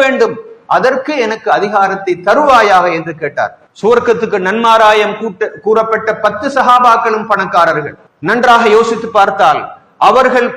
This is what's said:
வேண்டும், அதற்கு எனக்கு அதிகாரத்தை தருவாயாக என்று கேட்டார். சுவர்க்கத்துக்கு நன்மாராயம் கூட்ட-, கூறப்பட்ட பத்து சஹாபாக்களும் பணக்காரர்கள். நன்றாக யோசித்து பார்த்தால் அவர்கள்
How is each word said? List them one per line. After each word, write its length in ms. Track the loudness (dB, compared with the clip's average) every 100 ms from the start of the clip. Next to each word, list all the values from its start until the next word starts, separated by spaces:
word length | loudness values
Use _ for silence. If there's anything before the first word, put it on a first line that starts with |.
வேண்டும், 340 | 2 0 -2 -4 -14 -14 -2 0
அதற்கு 360 | 0 -2 -4 -4 -4
எனக்கு 240 | -4 -2
அதிகாரத்தை 600 | -2 0 0 -2 -2 -6 -4 0
தருவாயாக 600 | 0 4 4 4 2 2 -2
என்று 180 | -8 -8
கேட்டார். 320 | -8 -4 -6 -6 _ -6
சுவர்க்கத்துக்கு 600 | 0 0 2 -2 -2 -4
நன்மாராயம் 720 | -4 -2 2 4 4 2 0 -4
கூட்ட-, 340 | -8 -6 -8 -6
கூறப்பட்ட 480 | -2 0 0 -4 -4 -4
பத்து 300 | -4 -4 -6
சஹாபாக்களும் 800 | -2 2 4 4 2 0 -4 -2
பணக்காரர்கள். 640 | -4 -2 0 0 0 -6 -14 _ _ -4
நன்றாக 340 | 0 2 2 4
யோசித்து 380 | 2 2 -4 -4
பார்த்தால் 520 | 0 0 2 2 0 -4 -16 _ 0
அவர்கள் 460 | 2 4 2 0 -2